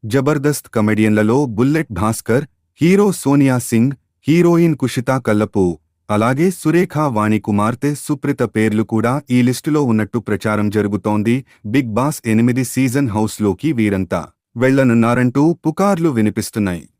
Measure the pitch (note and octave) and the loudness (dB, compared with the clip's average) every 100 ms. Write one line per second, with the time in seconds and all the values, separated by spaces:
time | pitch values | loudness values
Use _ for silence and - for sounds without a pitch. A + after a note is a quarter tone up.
0 | A2 C3 C3+ D3+ C#3+ C#3+ - A2+ G#2+ G#2 | -2 0 0 0 0 -2 -4 -2 0 2
1 | A2 G#2+ G#2+ B2+ C#3+ G#2 C3+ D#3 - F2+ | 2 2 2 0 0 0 0 0 -4 -4
2 | G#2+ A#2+ - A#2+ D3 _ _ _ E3 F#3+ | -2 -4 -2 -2 -2 _ _ _ 2 4
3 | G#3 F3 C#3 C#3+ C#3 B2+ - A2+ B2+ C#3+ | 2 0 0 2 4 2 0 0 0 -2
4 | _ _ - E3+ E3+ E3+ E3+ D3 B2 - | _ _ 0 4 4 4 2 0 -4 -4
5 | B2 C3 A#2 G#2 G#2+ G#2 F2+ D#2+ _ _ | -2 -2 0 0 0 0 0 -2 _ _
6 | - G#2 A2+ C3 F3+ F3 D#3 E3+ F3+ D3+ | -4 0 0 2 0 0 0 0 0 -2
7 | D3+ G#2+ G#2+ G#2+ G#2+ G#2 G#2+ B2 C#3+ C#3+ | -2 0 0 0 0 0 0 -2 -4 -4
8 | - D3 - C#3 A#2+ A2 A2 G#2+ A2 A2 | -6 -4 -4 -2 -2 0 0 0 -2 -2
9 | A#2 C#3 - B2 B2 B2 - D3+ C3+ A2 | -2 -2 0 0 2 0 -2 0 0 0
10 | G#2 A#2 G#2+ G2+ A2 G#2+ G#2+ G#2 G2+ G2+ | -2 -4 -4 -4 -2 -2 0 0 -2 -2
11 | G#2+ G#2+ G#2+ B2+ B2+ _ G#2+ B2+ A#2+ G#2+ | -2 -2 0 -2 -4 _ -4 -2 -2 -2
12 | C#3 - A#2 A2 A#2+ B2 B2 - C3 C3 | -2 -4 -2 2 2 0 -2 -2 0 0
13 | C3+ G#2 G#2+ - G#2 F2+ D3+ B2 G#2+ G2 | -2 -2 -4 -2 -2 -2 -2 0 0 0
14 | F2+ F#2 D#2+ _ _ A#2 C3 C3+ C3 A#2 | -2 -6 -6 _ _ -2 2 2 2 2
15 | A2+ A#2+ B2+ C#3 D#3 E3+ D#3+ D#3 G3+ F#3 | 2 2 0 2 0 0 -4 -2 0 2
16 | E3 A#2 G#2+ G#2 G#2+ A2+ G2 F2 - | 0 0 0 -2 -6 -4 -4 -4 -12